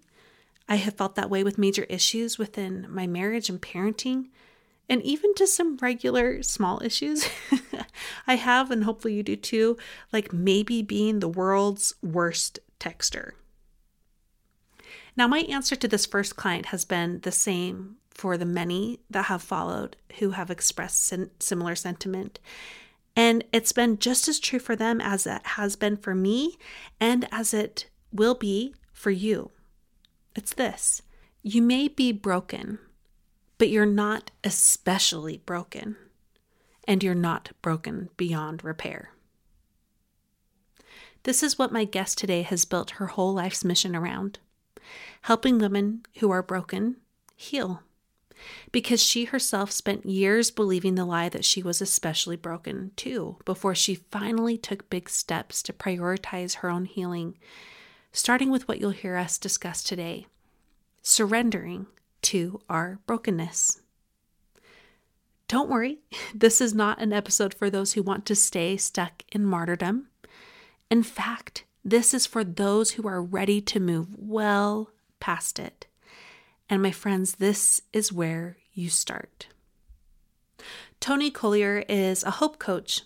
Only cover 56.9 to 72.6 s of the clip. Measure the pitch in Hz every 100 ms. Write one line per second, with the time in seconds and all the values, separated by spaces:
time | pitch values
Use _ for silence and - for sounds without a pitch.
56.9 | - 180 175 165 - - - - - -
57.9 | - _ - - 247 269 262 - - 202
58.9 | 196 190 180 175 - 190 - 175 165 -
59.9 | 180 170 175 - _ _ _ _ _ _
60.9 | _ - - 208 226 240 196 170 180 190
61.9 | _ _ _ - 190 170 196 - 170 175
62.9 | 196 - 226 233 170 170 - - - _
63.9 | _ _ _ _ _ _ _ _ - _
64.9 | _ _ _ _ _ - 240 294 254 247
65.9 | 302 _ - - 214 226 - 247 214 208
66.9 | - 214 208 202 - 202 - 202 196 196
67.9 | - 190 196 - 208 - 185 170 190 -
68.9 | - 175 - - 208 202 175 170 175 180
69.9 | 233 277 _ - - - - - _ _
70.9 | 233 226 - - 233 - - - _ -
71.9 | 233 233 254 - 233 196 170